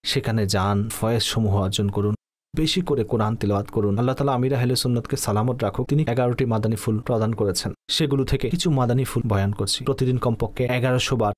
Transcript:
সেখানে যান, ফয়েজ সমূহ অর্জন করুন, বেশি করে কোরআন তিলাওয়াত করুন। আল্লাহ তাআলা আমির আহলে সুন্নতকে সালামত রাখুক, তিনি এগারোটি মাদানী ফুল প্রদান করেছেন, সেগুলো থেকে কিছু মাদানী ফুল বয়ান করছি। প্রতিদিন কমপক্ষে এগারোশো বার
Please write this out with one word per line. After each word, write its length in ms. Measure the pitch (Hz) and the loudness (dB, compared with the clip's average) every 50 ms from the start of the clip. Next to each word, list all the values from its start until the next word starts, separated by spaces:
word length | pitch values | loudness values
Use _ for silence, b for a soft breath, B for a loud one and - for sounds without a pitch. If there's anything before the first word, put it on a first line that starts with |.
| - | -6
সেখানে 420 | - - 139 - 123 110 113 104 | -2 -4 -2 -2 0 0 0 0
যান, 420 | 98 110 98 95 101 104 101 104 113 | 2 2 2 2 2 2 0 0 -2
ফয়েজ 340 | - - - 110 117 113 | -4 -2 -2 0 0 0
সমূহ 340 | - - - 127 110 101 98 | 0 0 0 0 2 2 2
অর্জন 320 | 101 95 98 101 - 104 101 | 2 2 0 0 0 0 0
করুন, 260 | 98 104 101 104 107 - _ _ _ _ _ _ - | 0 0 0 0 -2 -2 _ _ _ _ _ _ -2
বেশি 240 | - 160 151 - 190 | 0 0 0 0 0
করে 240 | 180 - 143 - 107 | 0 0 0 0 0
কোরআন 320 | - 123 110 107 107 113 | 0 0 0 0 0 0
তিলাওয়াত 340 | 110 - 101 101 98 104 - | 0 0 0 0 0 -2 -2
করুন। 280 | - 113 101 104 101 104 | -2 0 2 2 2 2
আল্লাহ 160 | 123 127 131 | 0 0 0
তাআলা 180 | - 143 139 | 0 0 0
আমির 220 | 135 123 127 131 139 | 0 0 0 0 0
আহলে 220 | 120 123 123 127 | 0 2 0 0
সুন্নতকে 400 | 120 - 127 123 120 113 - 135 | 0 0 0 0 0 -2 -2 -6
সালামত 480 | 131 - - 101 104 110 127 123 131 - | -4 -2 -2 0 0 0 0 0 0 -2
রাখুক, 240 | - - - 127 - | -2 -2 -4 -2 0
তিনি 140 | 131 147 | 0 0
এগারোটি 420 | 156 139 120 123 123 120 120 - 135 | 2 0 0 0 0 0 2 0 0
মাদানী 320 | 117 113 110 107 110 113 | 0 0 0 0 0 -2
ফুল 240 | 104 - 123 110 107 | -2 -2 -2 -2 -2
প্রদান 320 | - - 123 110 110 110 | 0 -2 0 0 0 0
করেছেন, 400 | 113 101 107 101 90 - - 98 - _ _ - | 0 0 0 0 0 -2 -6 -6 -8 _ _ -6
সেগুলো 340 | - - 160 139 135 135 131 | -2 -2 0 0 2 0 2
থেকে 260 | - 143 135 - 117 | 0 0 0 0 -2
কিছু 200 | - 175 - 180 | -2 0 0 2
মাদানী 340 | 147 131 123 117 120 131 131 | 2 2 2 2 2 2 0
ফুল 180 | - - 120 107 | 0 -2 -2 0
বয়ান 260 | 113 107 98 98 101 | 2 2 2 2 0
করছি। 320 | 101 - 101 - - - 120 | 0 -2 -2 -4 -4 -4 -2
প্রতিদিন 320 | - 135 - 131 127 127 | -4 0 0 0 0 0
কমপক্ষে 480 | 123 120 120 113 - 117 110 - - 127 | 0 0 0 0 0 -2 -6 -2 -2 -2
এগারোশো 520 | 120 123 123 120 131 127 123 - - 135 | 0 0 0 2 2 2 0 0 0 0
বার 160 | 117 110 104 104 | 2 2 0 0